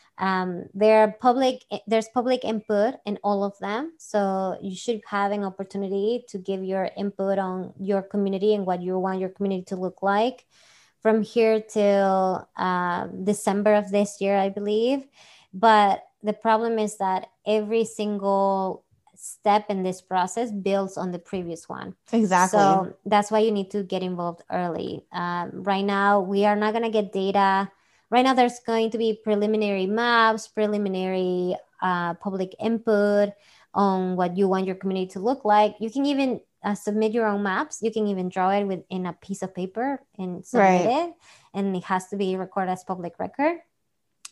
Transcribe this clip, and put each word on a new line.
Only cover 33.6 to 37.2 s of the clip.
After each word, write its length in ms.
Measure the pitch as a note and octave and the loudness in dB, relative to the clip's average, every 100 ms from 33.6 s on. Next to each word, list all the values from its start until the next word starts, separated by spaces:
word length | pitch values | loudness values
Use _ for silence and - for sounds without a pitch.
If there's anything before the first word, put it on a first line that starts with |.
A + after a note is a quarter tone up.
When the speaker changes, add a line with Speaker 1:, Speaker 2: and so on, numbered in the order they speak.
| _ | _
Speaker 1:
on 420 | G3 G3+ F#3+ F#3 F3+ | 0 2 2 0 0
what 200 | F3+ F3+ | -2 0
you 120 | G3 | 0
want 180 | F#3+ F#3+ | 0 -2
your 80 | F#3 | -4
community 300 | F#3+ F#3+ F#3 | -4 -4 -6
to 80 | F#3+ | -4
look 240 | G#3+ C4 | -4 -2
like. 320 | G#3+ G#3 G#3+ G#3+ | 2 4 4 0
You 80 | A3 | -6
can 140 | C4 C#4+ | -2 0
even, 340 | C#4 C4+ A3 - _ | 0 0 -2 -8 _
uh, 120 | G3 | -6
submit 380 | G3+ - G#3+ A3 | -4 -2 0 0
your 140 | A#3 | 0